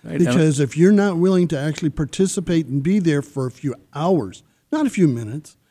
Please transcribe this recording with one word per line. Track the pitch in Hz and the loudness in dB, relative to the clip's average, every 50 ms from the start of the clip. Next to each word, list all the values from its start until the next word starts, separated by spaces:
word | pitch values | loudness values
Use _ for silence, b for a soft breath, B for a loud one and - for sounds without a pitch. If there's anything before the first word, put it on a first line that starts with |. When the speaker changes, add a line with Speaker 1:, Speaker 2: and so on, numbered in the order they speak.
| b | b
Speaker 1:
Right, | - 165 | -6 -2
and | - 175 | 0 2
Speaker 2:
Because | 123 123 - 156 156 143 139 | 2 4 4 2 2 2 0
if | 147 120 - | -2 -2 2
you're | 151 175 190 | 4 4 4
not | 214 202 202 202 175 | 6 4 2 2 0
willing | 165 175 190 190 180 175 160 | 2 2 2 4 2 2 0
to | 165 131 | -2 -4
actually | 143 156 147 - 175 151 | -4 -4 -4 -2 -4 -4
participate | - - 151 127 - - 190 190 - 202 165 180 175 165 156 | -2 -4 -4 -4 -2 -2 -2 -2 -2 -4 -4 -2 0 -2 -2
and | 123 131 143 | -2 -4 -2
be | 135 175 196 214 | 0 0 0 2
there | 175 165 147 143 | 2 0 0 0
for | 139 - - 139 131 | -4 -6 -6 -6 -6
a | 127 | -6
few | - - - 139 117 - _ _ - | -8 -8 -8 -8 -8 -8 _ _ -8
hours, | 143 156 180 190 151 107 92 - - _ _ _ _ _ _ | -4 -2 0 0 0 -2 -4 -10 -16 _ _ _ _ _ _
not | 302 311 302 | -4 -2 -2
a | 247 | -2
few | - 202 175 147 | 2 2 2 2
minutes, | 123 117 113 104 123 156 - - - _ _ _ | 2 0 -6 -8 -10 -12 -12 -16 -20 _ _ _